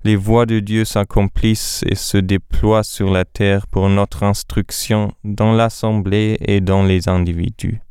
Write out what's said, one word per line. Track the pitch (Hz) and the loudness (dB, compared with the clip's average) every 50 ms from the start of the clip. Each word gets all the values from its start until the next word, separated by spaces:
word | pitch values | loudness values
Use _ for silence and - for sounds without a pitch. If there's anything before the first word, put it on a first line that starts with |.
Les | - 110 107 | 4 2 2
voies | 98 98 104 113 117 120 | 2 2 2 4 4 4
de | 113 113 110 | 2 0 -2
Dieu | 101 98 107 110 110 | -2 -2 -2 -2 -2
s'accomplissent | - - 107 104 - - 104 101 95 - - - 113 110 - - - - - - | 0 -2 -2 -2 0 0 0 0 2 0 0 0 0 0 -2 -4 -8 -6 -4 -4
et | - - | -4 -4
se | - - - - 101 | -4 -4 -2 0 0
déploient | 95 92 101 92 - - - - - 107 110 110 | 0 0 -2 -2 -2 -2 0 2 2 4 2 2
sur | 107 - - - 101 98 | 0 -2 -6 -4 -2 0
la | 95 92 90 | 2 0 0
terre | - _ - 104 101 98 101 101 - | -2 _ 0 0 2 2 0 -2 -4
pour | - 98 95 98 | -2 0 2 2
notre | 98 101 101 - - - 104 | 2 2 0 -2 -4 -2 -2
instruction | 101 101 - - - - 107 101 - - - - - 110 107 104 101 - _ | -2 -2 -2 -6 -4 -4 -4 -4 -4 -8 -10 -2 0 0 0 0 -2 -6 _
dans | - 104 101 98 107 110 | -8 -8 -2 0 2 4
l'assemblée | 110 113 113 113 - - - 110 110 107 92 95 98 104 107 107 110 - | 4 4 2 0 -2 -4 -2 -2 0 0 0 0 0 0 0 0 -2 -2
et | - 101 101 101 | -2 0 0 0
dans | 95 92 95 98 | 2 2 2 4
les | 98 95 92 90 85 90 | 4 4 2 2 2 0
individus. | 90 90 90 85 85 85 87 90 - - - 92 104 113 - - | 0 0 0 0 -2 -2 -4 -6 -6 -6 -6 -6 -6 -6 -10 -16